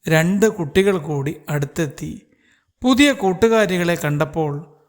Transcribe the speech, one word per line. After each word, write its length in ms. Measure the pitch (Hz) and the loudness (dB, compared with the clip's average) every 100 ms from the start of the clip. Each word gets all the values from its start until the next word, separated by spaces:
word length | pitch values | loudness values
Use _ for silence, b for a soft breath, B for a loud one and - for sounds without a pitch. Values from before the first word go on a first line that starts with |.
| - | 2
രണ്ട് 400 | 160 165 196 214 | 2 2 2 0
കുട്ടികൾ 500 | 208 151 190 196 185 | 0 -2 2 2 0
കൂടി 380 | 151 147 135 - - | -4 -4 -4 -8 -6
അടുത്തെത്തി. 760 | 147 143 - 151 - 156 - _ _ _ _ _ _ | -4 -4 -4 -6 -6 -12 -14 _ _ _ _ _ _
പുതിയ 280 | 254 254 285 | 0 4 4
കൂട്ടുകാരികളെ 840 | 262 190 175 226 226 202 180 170 170 | 4 -2 2 2 4 2 0 0 -2
കണ്ടപ്പോൾ 720 | 151 147 151 160 151 143 165 _ | -2 -2 -2 -2 -4 -6 -12 _